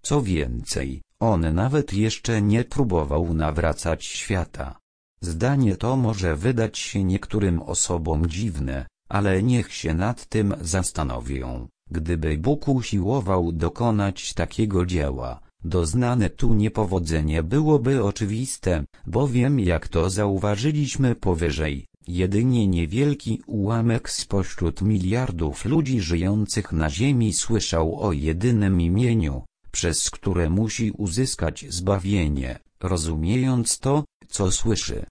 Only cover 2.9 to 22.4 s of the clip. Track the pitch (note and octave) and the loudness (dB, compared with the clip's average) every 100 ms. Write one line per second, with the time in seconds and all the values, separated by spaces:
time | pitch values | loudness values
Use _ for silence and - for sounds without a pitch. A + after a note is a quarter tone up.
2.9 | F2 C#2+ D2+ E2+ D#2+ D#2 D2+ D#2+ D2 E2 | 2 2 0 0 0 0 0 0 -2 -4
3.9 | D#2+ - - - F#2+ E2 - C2+ - _ | -4 -6 -10 -4 -4 -4 -8 -12 -12 _
4.9 | _ _ _ F2 D#2+ B2 C#3 A#2 F2+ A2+ | _ _ _ -8 0 2 4 2 2 0
5.9 | C3+ A#2 G2 F#2 D2 G#2 A#2+ A2 - - | 0 0 0 -2 0 0 0 -2 -4 -6
6.9 | - F#2+ F#2+ - G#2+ G2+ E2+ - E2+ - | -2 0 0 -2 0 2 0 -2 -4 -2
7.9 | F2 D#2+ D#2 E2 E2 A2 D2+ C2 C2 - | -2 0 0 0 -2 -4 -4 -6 -6 -10
8.9 | _ - G2+ G2+ F#2+ A2+ B2 - - F2+ | _ -4 0 2 2 4 2 0 -6 -2
9.9 | D#2+ G2+ B2 - A2 G2+ F2+ D#2+ F#2+ - | 0 -2 -4 -4 0 0 -2 -2 -2 -2
10.9 | - C#2+ B1 A#1+ C2+ B1 B1 A#1+ _ - | -4 -4 -4 -6 -6 -6 -10 -12 _ -8
11.9 | E2 D#2+ F2 D#2 D2+ G2 D3+ - C3 A2 | -6 -2 -2 0 0 2 0 2 0 2
12.9 | G#2 F#2 C3+ F#2+ F#2+ E2+ E2 E2 - A#2+ | 0 0 0 0 0 0 0 -2 0 0
13.9 | G#2+ G2 F#2 - - E2 - A2 F#2 F2 | 2 0 -4 -8 -4 -4 0 0 2 2
14.9 | F2 D2 C2 B1 A#1+ - _ F2 F2+ E2 | 0 -2 -4 -8 -10 -16 _ -2 0 2
15.9 | A2+ A#2+ B2 F#2 - - G2+ G#2+ - G#2 | 2 2 2 0 4 6 6 4 2 0
16.9 | F#2 E2 D#2+ D#2 E2 E2 C3+ D#3 D3 A#2+ | 0 0 0 2 0 2 2 4 4 4
17.9 | C3+ G2+ - G#2 A2 C3 - - E2 C#2 | 2 0 -2 -4 -2 -4 -4 0 0 -2
18.9 | - - F#2+ C#3+ B2 B2 C#3 F#2 E2 - | -12 -4 0 2 2 2 2 2 0 0
19.9 | E2 F2 F#2 G#2 G2 G#2 G2+ C#3 D3+ C#3 | 0 0 0 0 2 0 0 0 0 -2
20.9 | - C3 G2 F#2+ E2 E2 D2+ D2+ C#2 - | 2 0 2 0 0 0 -2 -4 -4 -10
21.9 | _ - F2 F#2 G2+ | _ -6 -2 2 2